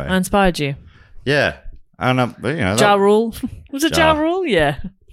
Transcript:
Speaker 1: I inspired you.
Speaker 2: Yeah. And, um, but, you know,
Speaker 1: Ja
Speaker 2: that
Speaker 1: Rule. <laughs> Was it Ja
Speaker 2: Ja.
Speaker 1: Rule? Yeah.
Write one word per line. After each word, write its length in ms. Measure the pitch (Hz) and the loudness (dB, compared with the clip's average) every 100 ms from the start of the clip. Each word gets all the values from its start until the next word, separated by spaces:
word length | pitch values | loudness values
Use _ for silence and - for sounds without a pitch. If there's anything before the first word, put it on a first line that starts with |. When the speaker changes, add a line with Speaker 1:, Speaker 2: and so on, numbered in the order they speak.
| 139 | -2
Speaker 1:
I 80 | 185 | -2
inspired 400 | 185 202 185 - | 0 2 2 0
you. 160 | 143 139 - - - - 131 | -4 -6 -14 -20 -20 -10 -2
Speaker 2:
Yeah. 320 | 143 98 - - - - - | 2 0 -2 -14 -16 -20 -4
And, 200 | 120 127 | 0 0
um, 140 | 120 - | 0 -2
but, 160 | 110 156 | -6 -2
you 60 | |
know, 100 | 92 | -2
Speaker 1:
Ja 60 | 110 208 202 | 2 2 4
Speaker 2:
that 40 | |
Speaker 1:
Rule. 360 | 202 214 233 - - | 4 2 0 -6 -10
<laughs> 180 | - - | -10 -12
Was 120 | 269 | -4
it 120 | 311 339 | -2 2
Ja 180 | 320 | 2
Speaker 2:
Ja. 60 | 302 | 2
Speaker 1:
Rule? 280 | 320 370 339 | 0 -2 0
Yeah. 300 | 180 147 143 185 _ _ | 2 0 -2 -10 _ _